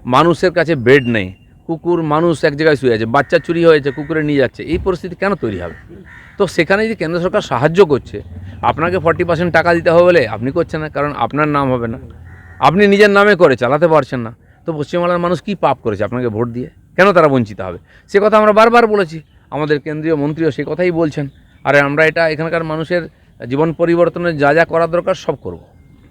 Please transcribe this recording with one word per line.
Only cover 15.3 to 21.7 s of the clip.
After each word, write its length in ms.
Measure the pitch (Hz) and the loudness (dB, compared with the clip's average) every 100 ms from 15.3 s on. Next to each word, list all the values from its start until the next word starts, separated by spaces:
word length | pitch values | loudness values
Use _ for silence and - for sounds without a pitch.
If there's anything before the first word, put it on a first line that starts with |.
| 180 | -4
কী 120 | - | -4
পাপ 240 | 196 151 131 | -2 -2 -2
করেছে 220 | 117 101 | -4 -4
আপনাকে 240 | 101 123 120 | -4 -4 -4
ভোট 200 | 107 120 | -4 -6
দিয়ে? 220 | 120 - - _ - | -6 -12 -14 _ 0
কেন 160 | 196 | 2
তারা 160 | 170 156 | 4 4
বঞ্চিত 320 | 131 110 95 | 2 -2 -6
হবে? 180 | 92 85 - _ _ | -12 -12 -18 _ _
সে 100 | 202 | 0
কথা 160 | 208 214 | 2 4
আমরা 140 | 214 | 4
বারবার 340 | 208 226 240 226 | 4 4 4 2
বলেছি, 340 | 208 160 160 - _ _ | 0 -2 -8 -16 _ _
আমাদের 300 | 139 151 147 | -6 -2 -2
কেন্দ্রীয় 340 | 156 151 156 | -4 -6 -4
মন্ত্রীও 360 | 151 143 156 160 | -2 -2 -2 -4
সেই 140 | 131 147 | -4 -6
কথাই 220 | 156 180 | -2 -2
বলছেন। 380 | 165 160 151 139 - _ _ | 0 -2 -4 -8 -12 _ _
আর 120 | 135 | 0